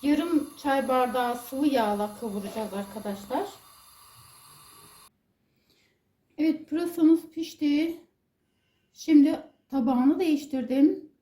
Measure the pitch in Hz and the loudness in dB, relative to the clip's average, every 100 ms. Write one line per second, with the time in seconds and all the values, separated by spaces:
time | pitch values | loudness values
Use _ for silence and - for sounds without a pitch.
0 | 269 302 339 320 - - 285 269 254 254 | 2 0 2 -2 -2 -8 -2 0 2 0
1 | 254 254 240 240 - 269 294 262 214 208 | 0 0 -2 -4 -8 -2 0 0 0 -2
2 | 208 - 233 202 202 220 208 196 202 220 | -4 -6 -8 -8 -8 -8 -8 -8 -10 -10
3 | 208 196 - 262 403 - - - - - | -10 -10 -6 -6 -6 -12 -20 -20 -20 -20
4 | - - - - - - - - - - | -20 -20 -20 -20 -20 -20 -20 -20 -20 -20
5 | - _ _ _ _ _ _ _ _ _ | -20 _ _ _ _ _ _ _ _ _
6 | _ _ _ - 311 311 - 302 349 339 | _ _ _ -2 -2 0 -4 -4 -4 2
7 | 320 330 - - 330 - 294 294 330 330 | 4 4 0 -12 -12 -4 0 0 -2 -6
8 | - _ _ _ _ _ _ _ _ - | -16 _ _ _ _ _ _ _ _ -16
9 | - 302 285 - - _ _ 269 247 247 | 4 6 6 2 -10 _ _ -4 0 2
10 | 262 330 359 285 - 262 247 262 302 381 | 2 2 0 -2 -2 -6 -2 4 4 4
11 | - _ | -10 _